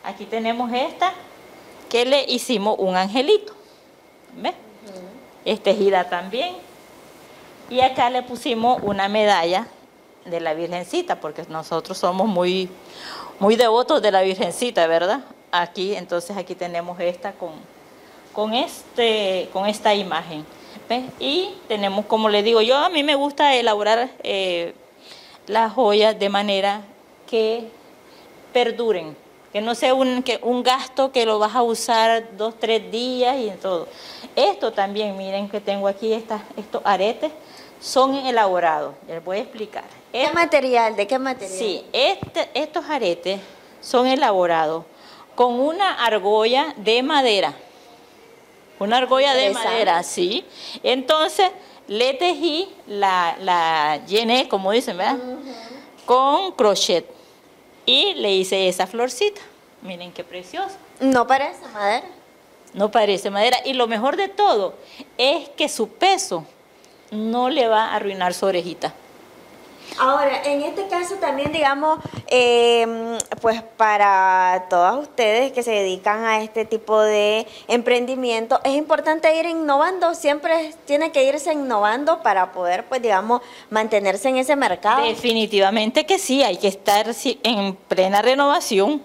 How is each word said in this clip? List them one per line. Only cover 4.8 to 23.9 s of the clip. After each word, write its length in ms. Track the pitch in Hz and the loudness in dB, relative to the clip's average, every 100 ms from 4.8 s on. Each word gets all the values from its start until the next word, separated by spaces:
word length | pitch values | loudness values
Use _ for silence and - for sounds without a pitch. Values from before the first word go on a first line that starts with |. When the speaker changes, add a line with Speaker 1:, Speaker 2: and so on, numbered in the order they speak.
| 214 185 180 - - - | -20 -20 -20 -20 -20 -10
Speaker 1:
Es 180 | - 208 | -6 -2
tejida 460 | 196 214 196 190 180 | 0 2 2 2 0
también. 480 | 180 190 226 349 359 - - - - - - - - - - - | -6 -6 -6 -6 -10 -20 -20 -20 -20 -20 -20 -20 -20 -20 -20 -4
Y 80 | 247 | 2
acá 280 | 262 262 240 | 2 4 0
le 140 | 254 | 0
pusimos 560 | 247 240 294 226 233 247 | -4 -6 -4 0 2 2
una 260 | 202 196 196 | 0 -2 0
medalla 600 | 214 208 190 170 185 233 - - _ _ - | 2 4 4 2 -2 -4 -16 -20 _ _ -20
de 160 | 185 170 | -8 -6
la 140 | 165 | -4
Virgencita, 680 | 156 170 175 175 330 349 - | -4 -6 -8 -4 -6 -4 -6
porque 240 | 156 151 - | -6 -10 -10
nosotros 480 | 160 156 165 - 185 | -12 -6 -6 -6 -2
somos 300 | 185 190 202 | -2 0 0
muy, 420 | 175 180 185 185 - - - - - - - | 2 0 0 -4 -12 -20 -18 -16 -16 -16 0
muy 160 | 196 | 2
devotos 480 | 220 240 226 247 302 | 4 4 4 2 2
de 80 | 208 | 4
la 120 | 190 | 4
Virgencita, 680 | 190 185 180 - 247 233 165 | 2 0 -4 -2 -2 0 2
¿verdad? 320 | 165 180 262 - - - | 2 0 -2 -6 -20 -4
Aquí, 420 | 175 170 - 190 | -2 -2 -6 -6
entonces 420 | 190 180 175 175 196 | -6 -6 -6 -6 -10
aquí 200 | 180 175 | -10 -8
tenemos 420 | 175 170 175 175 | -6 -6 -8 -4
esta 320 | 175 180 202 | -6 -4 -12
con, 180 | 196 175 156 - - - - - - - | -10 -14 -14 -20 -20 -20 -20 -20 -20 -12
con, 220 | - 214 | -6 -2
este, 960 | 233 311 - - - 233 220 196 185 - | -2 -4 -8 -10 0 0 2 0 -2 -4
con 140 | 190 202 | -4 -4
esta 280 | 208 220 | 0 2
imagen, 500 | 208 185 160 165 156 156 - - - - | 2 0 -6 -8 -14 -14 -20 -20 -20 -6
¿ve? 160 | 240 254 - | -6 -6 -8
Y 340 | 262 311 403 - - | -4 -4 -4 -10 -8
tenemos, 380 | 208 196 196 208 | -4 -2 -4 -2
como 220 | 220 220 | 0 2
le 140 | 208 | 2
digo, 180 | 208 226 | 4 2
yo 160 | 226 269 | 4 2
a 120 | 339 | 2
mí 160 | 320 | 0
me 100 | 285 | 0
gusta 400 | 285 285 285 294 | 0 0 2 4
elaborar, 560 | 254 233 208 208 | 4 2 0 2